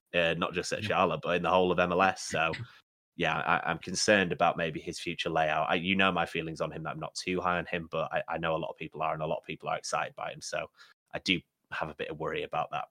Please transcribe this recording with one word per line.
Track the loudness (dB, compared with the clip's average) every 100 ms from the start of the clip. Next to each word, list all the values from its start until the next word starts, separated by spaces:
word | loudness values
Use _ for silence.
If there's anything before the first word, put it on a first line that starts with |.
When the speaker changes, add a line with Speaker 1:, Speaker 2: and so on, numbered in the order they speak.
| _
Speaker 1:
uh, | 0 2 2
not | -2
just | -2 -4
at | -4
Speaker 2:
Yeah. | 0
Speaker 1:
Charlotte, | 2 2 2
but | 0 2
in |
the | 4
whole | 6 6
of | 4
M | 4
L | 4
S. | 4 2
So, | -4 0 0 -2 -8 -16
Speaker 2:
<clears throat> | _ _ _ -2
Speaker 1:
yeah, | 0 2
I, | 2 2 2
I'm | -4
concerned | -4 0 4 6 4
about | 4 4 4
maybe | 0 -2
his | -8 -8
future | -6 -4 0
layout. | 2 2 2 2
I, | 0
you | 2 4
know | 4
my | 2 -2
feelings | -4 -6 -4
on | -6
him, | -6
that | -8
I'm | -8
not | -8 -6
too | -4 -2
high | 0 0
on | -2
him, | -6 -4
but | -4 -2
I, | -2 -4 -2
I |
know | -2 -2
a |
lot | -4
of | -8
people | -12 -4
are, | -4
and | -2
a | -2
lot | -4
of | -6
people | -10 -6
are | -6
excited | -4 -4 -4 -8
by | -10
him. | -10
So | -8 -6 -8 _ -20 _ _
I | -4
do | -2 -2 -4 _ _
have | -6 -6
a | -6
bit | -8
of | -6
worry | -6 -4
about | -4 -4 -4
that | -6 -8